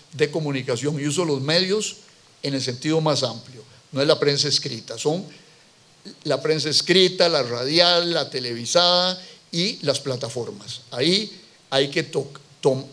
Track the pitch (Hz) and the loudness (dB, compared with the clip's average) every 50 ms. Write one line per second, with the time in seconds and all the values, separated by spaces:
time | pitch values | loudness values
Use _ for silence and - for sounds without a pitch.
0 | - _ - 127 156 151 160 170 156 143 139 131 127 135 120 113 131 147 160 143 | -20 _ -2 0 0 0 0 -2 -2 -2 -2 -2 -2 -2 -2 -2 0 -2 -2 -2
1 | 139 147 143 175 180 156 143 135 127 151 160 180 185 185 202 220 208 - - - | -2 -2 0 0 0 0 0 0 0 2 2 2 2 2 0 -2 -2 -4 -8 -12
2 | - - - - _ _ _ _ - 143 139 135 120 127 120 127 - 151 160 160 | -18 -20 -20 -20 _ _ _ _ -6 -4 -2 -2 -2 -4 -6 -4 -2 0 0 2
3 | 156 156 143 - 131 117 113 113 - - 123 117 - - - - _ _ - 135 | 2 2 2 2 0 -2 -4 -8 -14 -18 -20 -20 -20 -20 -20 -20 _ _ -2 2
4 | 139 160 151 - 147 143 143 135 - 147 131 - - 139 127 110 - - 113 113 | 4 4 4 4 4 2 2 2 0 0 0 -2 -2 -4 -8 -10 -10 -12 -10 -2
5 | - 147 160 180 - - - - - - - - _ _ _ _ _ _ _ _ | 0 0 0 0 -4 -10 -16 -20 -20 -20 -20 -20 _ _ _ _ _ _ _ _
6 | - 90 - - - 151 139 135 147 156 156 156 131 156 139 - - - 180 190 | -20 -20 -20 -8 -2 -2 -2 0 2 0 0 0 0 0 0 0 2 4 6 6
7 | 185 180 185 - 180 175 165 147 127 117 120 120 127 139 156 170 175 175 175 170 | 6 6 4 2 2 4 4 2 0 -2 -4 -4 -2 2 4 4 6 6 4 4
8 | 175 170 170 156 139 123 - 131 123 120 120 117 120 113 - 175 175 175 180 180 | 2 0 -2 -2 -2 -4 -6 -8 -6 -6 -6 -6 -6 0 2 4 4 4 4 2
9 | 180 185 185 180 - - - - _ _ - 170 180 220 247 - - 147 135 - | 2 0 -4 -6 -12 -18 -20 -20 _ _ -4 -2 -2 -2 -4 -2 -2 -2 -2 -2
10 | - 139 127 123 131 117 - 123 113 107 101 98 - - - - - - - 120 | -4 -6 -6 -6 -6 -8 -8 -8 -8 -8 -10 -12 -14 -16 -16 -16 -14 -10 -4 -2
11 | 139 165 185 208 220 - - - - - - _ _ _ 131 139 143 143 143 165 | 0 2 2 0 -2 -6 -12 -18 -20 -20 -20 _ _ _ 0 0 0 0 -2 -4
12 | 151 - - 151 135 - - - - - - _ - 143 131 131 131 - | -4 -2 -4 -6 -6 -6 -10 -20 -20 -20 -12 _ 0 2 2 2 -4 -10